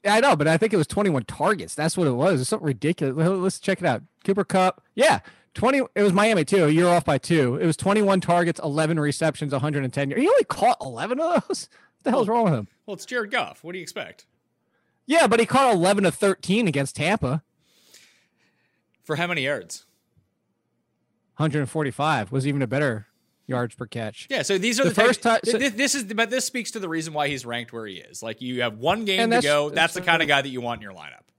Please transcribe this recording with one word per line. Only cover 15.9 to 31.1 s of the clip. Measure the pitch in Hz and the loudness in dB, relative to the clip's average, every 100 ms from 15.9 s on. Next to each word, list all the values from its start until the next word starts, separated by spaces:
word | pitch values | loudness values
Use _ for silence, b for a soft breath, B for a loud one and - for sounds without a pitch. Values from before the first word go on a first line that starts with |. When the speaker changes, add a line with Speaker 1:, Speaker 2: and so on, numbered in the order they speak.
| 208 | 4
Speaker 1:
of | 190 | 2
thirteen | - 196 190 - 208 208 | 2 0 0 0 2 2
against | 139 139 - | 0 -4 -2
Tampa. | 151 214 131 147 _ _ b b b b b b b b b b b b _ _ | -2 0 0 -2 _ _ b b b b b b b b b b b b _ _
Speaker 2:
For | - 156 | -8 -4
how | 175 | -2
many | 170 | -2
yards? | 131 135 92 - _ _ _ _ _ _ _ _ _ _ _ _ _ _ _ | -2 -4 -8 -18 _ _ _ _ _ _ _ _ _ _ _ _ _ _ _
Speaker 1:
Hundred | - 156 151 | -4 -2 -2
and | 131 | -4
forty-five | 160 143 - 151 139 98 | -4 -6 -2 -2 -2 -2
was | 135 135 | -4 -2
even | 143 | -2
a | 123 | -2
better | 131 147 110 - _ _ _ - | -2 -2 -4 -10 _ _ _ -6
yards | 127 120 | -4 -4
per | - 120 | -8 -12
catch. | 117 110 - - | -8 -10 -12 -6
Speaker 2:
Yeah, | 254 | -4
so | - 190 | 0 0
these | 220 233 | 0 0
are | |
Speaker 1:
The | 269 | 0
Speaker 2:
the | |
type | 208 233 | 4 2
Speaker 1:
first | 240 | 4
ti-, | 233 | 2
Speaker 2:
th-, | 226 226 | 2 0
Speaker 1:
so | 226 | 0
Speaker 2:
th-, | 269 | 0
this | 208 269 285 | 0 -2 -2
is, | |
but | 202 214 226 | -4 -2 -2
this | 254 | -2
speaks | 240 254 214 | -4 -6 -8
to | 226 | -8
the | 185 | -6
reason | 160 160 | -6 -6
why | 151 143 | -4 -2
he's | 139 | -4
ranked | 120 117 117 | -6 -8 -8
where | 117 110 | -12 -12
he | 90 | -14
is. | - - | -16 -12
Like, | 113 110 | -10 -10
you | 123 123 | -8 -4
have | 120 107 | -4 -2
one | 139 208 | -2 -2
game | 214 190 | -2 0
Speaker 1:
And | 226 | 2
Speaker 2:
to | 233 | 2
Speaker 1:
that's, | 143 | 2
Speaker 2:
go. | 147 147 | 2 0
That's | |
Speaker 1:
that's | 151 165 | 0 0
Speaker 2:
the | 170 | 0
kind | 170 165 | 0 2
of | 151 | 4
guy | 143 | 0
that | 135 | 0
you | 127 | -6
want | 120 117 | -6 -8
in | |
your | 104 | -12
lineup. | 90 76 | -18 -18